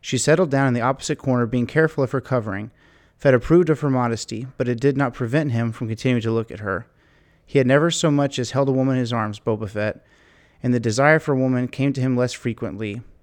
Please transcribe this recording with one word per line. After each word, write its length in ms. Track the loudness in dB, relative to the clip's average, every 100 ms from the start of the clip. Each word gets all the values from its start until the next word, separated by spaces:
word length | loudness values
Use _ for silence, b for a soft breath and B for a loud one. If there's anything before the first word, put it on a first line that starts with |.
She 180 | -4 -2
settled 320 | 2 4 4
down 180 | 2 2
in 60 |
the 60 | 2
opposite 380 | 0 -2 -4 -6
corner, 280 | 0 0 0
being 200 | 0 0
careful 380 | 2 0 0
of 80 | -2
her 80 | -2
covering. 500 | -2 -4 -2 -8 -10 b b b b b
Fett 180 | 2
approved 360 | 4 4 4 4
of 100 | 0
her 100 | 0
modesty, 580 | 0 0 -4 -8 -10 -12 -6
but 120 | -4
it 120 | 0
did 160 | 0 2
not 180 | -2
prevent 380 | -2 -2 0 0
him 200 | 0 -2
from 160 | -4 -6
continuing 340 | -2 0 0
to 80 | 0
look 200 | -2 -4
at 100 | -8
her. 260 | -6 -6 -8 b b b b b b
He 120 | 2
had 100 | 4
never 220 | 4 2
so 200 | 2 2
much 280 | 2 0 -2
as 120 | -4
held 180 | 0 0
a 40 |
woman 240 | 2 0 0
in 40 |
his 120 | -2
arms, 280 | -2 -4 -4
Boba 280 | -4 -4 -4
Fett, 360 | -4 -4 -6 b b b b b b
and 120 | 0
the 60 | 0
desire 380 | 0 2 4 4
for 140 | 2
a 60 | 0
woman 300 | 2 0 -2
came 240 | -2 -2
to 80 | 0
him 160 | 0 0
less 160 | 0
frequently 680 | -2 -6 -6 -8 -6 -8 -8 -12 -20